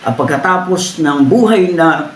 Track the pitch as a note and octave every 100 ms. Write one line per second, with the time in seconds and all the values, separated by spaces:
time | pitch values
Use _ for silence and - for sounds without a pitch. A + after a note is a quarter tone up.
0 | - A#2 B2 - F#3 F#3 F#3 F3+ - -
1 | D3+ C#3+ C3+ A3+ G#3+ G#3+ F3+ E3+ E3 C#3+
2 | D3+